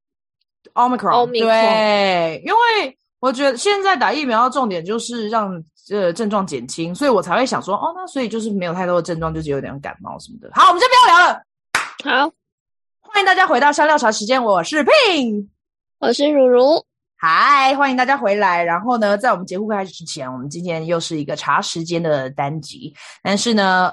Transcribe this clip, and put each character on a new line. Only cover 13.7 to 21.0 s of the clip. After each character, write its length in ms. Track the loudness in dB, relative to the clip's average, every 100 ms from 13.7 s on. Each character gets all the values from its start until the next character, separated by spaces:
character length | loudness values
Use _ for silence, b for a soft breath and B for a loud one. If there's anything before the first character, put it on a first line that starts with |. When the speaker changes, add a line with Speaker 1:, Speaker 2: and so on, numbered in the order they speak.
Speaker 1:
香 160 | 2 2
料 100 | 2
茶 140 | 2
时 140 | -2 -2
间， 180 | 0
我 180 | 2 0
是 220 | 0 0
Pin。 640 | 4 4 4 2 -2 -4 -8 _ _ _ _ _
Speaker 2:
我 120 | -2
是 180 | 0 2
如 160 | 4 4
如。 380 | 6 4 2 -2 _ _ _
Speaker 1:
嗨， 560 | 0 2 4 4 4 2
欢 140 | 0
迎 60 | 0
大 100 | 0
家 120 | 0
回 180 | 0 0
来。 260 | 2 2
然 180 | 0 -2
后 180 | -2 0
呢， 200 | 0 0
在 140 | 0
我 60 | -2
们 80 | -4
节 120 | -8
目 100 | -6
开 160 | -6 -6
始 60 |
之 120 | -12
前， 280 | -14 -12 -10
我 60 | -10
们 120 | -12
今 120 | -10
天 240 | -8 -6 -4
又 140 |
是 180 | -4